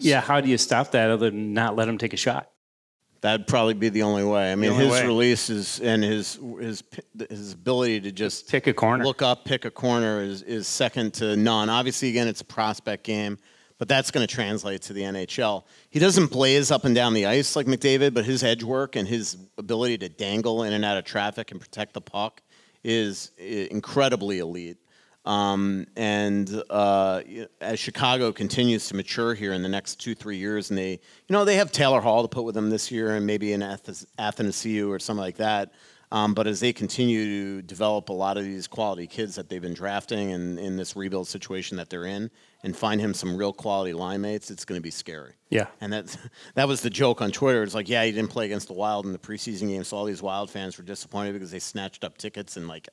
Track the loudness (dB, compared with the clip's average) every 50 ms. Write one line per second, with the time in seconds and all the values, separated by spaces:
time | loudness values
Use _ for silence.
0 | 4 4 4 4 4 4 4 4 4 4 4 4 4 2 2 2 2 4 4 4
1 | 4 6 4 4 4 2 2 0 -2 0 0 2 2 2 2 2 0 0 0 -2
2 | -4 -4 -2 -2 0 0 0 -2 -4 -8 _ _ _ _ _ _ _ _ _ _
3 | _ _ _ _ 0 2 2 2 0 2 2 4 4 4 2 2 2 2 2 2
4 | 2 2 2 2 2 2 2 2 2 2 2 2 4 4 4 6 6 6 6 4
5 | 4 4 4 4 4 4 4 2 0 -2 -2 -4 -4 -4 -6 -2 0 2 2 4
6 | 4 2 0 0 -2 -6 -8 -10 -12 -12 -10 -10 -8 -8 -8 -10 -12 _ -18 -20
7 | -20 _ -12 -12 -12 -10 -10 -12 -12 -14 -14 -6 -2 0 2 2 4 2 2 0
8 | -2 -4 -4 -2 -2 -2 -2 -4 -6 -2 0 0 2 2 2 4 4 4 4 4
9 | 2 2 0 2 2 2 2 2 0 -2 -2 -2 -2 -4 -6 -2 2 2 4 4
10 | 4 2 2 0 -2 -2 -4 -6 -8 -6 -6 -6 -4 -4 -2 0 0 0 0 0
11 | -2 -2 -2 -2 0 2 2 4 4 4 4 4 2 2 2 2 0 0 -2 -2
12 | -2 0 2 2 2 0 0 -4 -8 -10 -4 -2 0 0 -2 -4 -4 -6 -6 -6
13 | -4 -4 -2 -2 -2 -4 -6 -8 _ _ _ _ _ _ _ -6 0 2 4 4
14 | 2 2 2 0 0 0 0 -2 -2 0 -2 -2 -2 -4 -6 -6 -6 -8 -6 -4
15 | -4 -4 -2 -4 -6 -6 -4 -2 0 0 0 -2 -6 _ _ -20 _ _ 0 4
16 | 4 6 6 6 4 4 4 4 6 6 6 6 6 4 4 4 4 4 4 6
17 | 6 4 4 4 4 4 4 2 2 2 0 0 2 2 0 2 4 4 4 6
18 | 4 4 4 2 0 2 0 2 4 2 2 2 0 -2 -2 -2 -2 -2 -2 -4
19 | -2 0 -2 -2 -2 -4 -8 -10 -12 -20 _ -10 -6 -2 -2 0 0 0 0 -2
20 | -4 -8 -8 -6 -4 -2 0 0 2 2 0 0 0 0 0 0 2 2 0 0
21 | -2 -2 -2 -2 -2 -2 -4 -6 -10 -12 -12 -16 -16 -14 -8 -8 -8 -6 -8 -12
22 | -12 -8 -4 -4 -4 -4 -4 _ _ _ _ _ _ _ _ _ -2 0 2 2
23 | 2 0 -2 -6 -10 -14 _ -16 -12 -8 -6 -6 -6 -4 -4 -6 -6 -2 0 2
24 | 4 4 2 0 -2 -2 -2 -2 -4 -4 -6 -8 -10 -12 -14 _ _ _ _ _
25 | _ _ _ _ -4 0 0 2 2 2 2 2 2 0 0 -2 -4 -6 -6 -2
26 | 0 0 2 2 2 2 0 0 0 -2 -4 -6 -6 -2 0 2 4 6 6 6
27 | 4 4 2 -2 -4 -8 -12 -12 -14 -14 _ -10 -6 -4 -4 -4 -4 -6 -4 0
28 | 2 2 4 4 2 0 0 0 -4 -2 0 2 4 4 4 2 0 -4 -6 -6
29 | -6 -4 -4 -2 -2 -2 -2 -2 -4 -4 -2 -2 -2 -2 -4 -4 -6 -8 -10 -10
30 | -6 -8 -8 -8 -8 -10 -8 -6 -4 -4 -4 -4 -4 -4 -4 -2 -2 -2 -6 -8
31 | _ -18 -20 -14 _ 0 2 4 4 6 4 4 4 2 2 2 4 6 6 6
32 | 6 6 4 4 4 2 0 -4 -4 -2 -2 0 0 0 0 0 -2 -4 -4 -2
33 | -2 0 0 0 0 0 0 0 0 0 -2 -2 -2 -4 -6 -10 -12 -14 -16 -16
34 | -16 -16 _ -6 -4 -4 -2 -2 -2 -2 -2 -2 -4 -2 -2 0 0 -2 -2 -4
35 | -4 -4 -4 -4 -4 -6 -4 -2 0 0 2 0 0 -4 _ _ _ -20 -20 _
36 | _ -4 0 2 2 2 2 2 2 0 0 2 2 0 0 0 -2 -4 0 2
37 | 2 2 4 2 0 0 -2 -4 -4 -6 -8 -10 -12 -10 -6 0 0 2 2 0
38 | -2 -4 -4 -2 0 0 0 -2 -2 -4 -6 -8 -10 -10 -6 -4 -2 -2 -2 -4
39 | -8 -10 -6 -6 -6 -6 -6 -10 -10 -10 -10 -8 -6 -8 -8 -6 -6 -4 -4 -4
40 | -4 -4 -4 -2 -2 -2 -4 -4 -4 -6 -6 -6 -6 -6 -6 -6 -6 -8 -8 -8
41 | -6 -4 -4 -4 -6 -6 -8 -12 -10 -10 -8 -8 -8 -8 -8 -10 -10 -8 -10 -8
42 | -8 -6 -6 -6 -8 -8 _ _ _ _ _ _ -8 -8 -6 -2 0 0 2 2
43 | 0 0 -2 -2 -4 -4 -4 -2 -2 -4 -4 -4 -4 -2 -2 -2 -2 -2 -4 -6
44 | -6 -6 -4 -4 -4 -4 -4 -6 -8 -10 -14 -14 -10 -8 -8 -8 -8 -8 -10 -12
45 | -12 -12 -14 -16 -16 -18 -20 _ _ 0 2 2 2 0 -6 -12 -8 -6 -6 -6
46 | -8 -10 -14 -16 -16 -18 -20 -20 -20 -6 0 0 2 2 2 0 -2 -4 0 2
47 | 4 4 4 2 0 -4 -2 0 2 2 4 4 2 0 -2 -4 -4 0 0 2
48 | 2 2 2 0 -2 -2 -2 -4 -4 -2 -4 -6 -6 -8 -6 -4 -2 -2 -2 -2
49 | -4 -4 -8 -8 -10 -12 -12 -10 -8 -8 -8 -4 -4 -4 -4 -4 -6 -6 -6 -6
50 | -4 -6 -6 -6 -6 -6 -4 -4 -6 -6 -8 -8 -8 -8 -10 -12 -14 -14 -14 -14
51 | -12 -10 -8 -6 -6 -4 -6 -8 -10 -10 -12 -10 -10 -10 -8 -8 -8 -8 -10 -10
52 | -12 -12 -12 -10 -12 -12 -10 -12 -14 -12 -12 -12 -12 -12 -12 -14 -16 -20